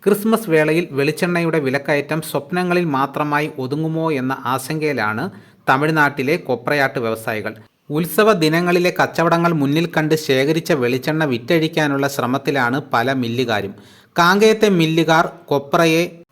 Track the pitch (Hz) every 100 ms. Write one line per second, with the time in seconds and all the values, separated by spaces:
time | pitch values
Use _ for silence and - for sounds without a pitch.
0 | 190 202 208 220 220 160 151 160 175 135
1 | 139 156 180 175 170 160 135 135 139 147
2 | 143 156 160 151 - 180 180 175 175 135
3 | 139 147 147 147 151 151 131 147 160 160
4 | 160 147 127 131 120 131 - 156 151 135
5 | 107 107 175 - - _ - 131 151 160
6 | 147 131 135 170 - 123 - 147 135 135
7 | 113 110 113 110 104 113 - _ _ 147
8 | 170 - 214 202 156 165 175 180 180 170
9 | 135 - 165 170 170 165 139 151 170 165
10 | 156 156 156 131 139 160 - 165 120 127
11 | 131 156 156 120 123 170 156 160 151 139
12 | 139 139 123 135 - 139 120 131 - 123
13 | 117 135 117 117 120 107 98 104 - -
14 | _ - 175 196 220 214 214 185 160 160
15 | 160 160 - - - 143 143 170 165 160
16 | 175 - -